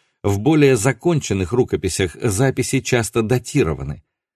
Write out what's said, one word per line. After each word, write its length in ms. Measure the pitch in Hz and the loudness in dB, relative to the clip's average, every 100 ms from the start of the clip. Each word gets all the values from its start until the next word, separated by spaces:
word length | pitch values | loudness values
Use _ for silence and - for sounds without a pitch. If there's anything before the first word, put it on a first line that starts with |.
| _ _ | _ _
в 160 | 101 101 | -2 0
более 380 | 117 160 143 120 | 2 4 4 4
законченных 760 | 120 123 175 156 - 98 85 | 0 0 0 0 0 -2 0
рукописях 640 | 120 113 87 92 - 92 - | 0 0 -2 -4 -2 -4 -2
записи 600 | 117 95 135 127 - 135 | -2 2 0 0 -2 -4
часто 420 | - 123 110 120 | 0 -2 0 -2
датированы. 800 | 110 127 - 143 85 69 69 71 _ _ _ | 0 -2 0 0 0 -2 -8 -10 _ _ _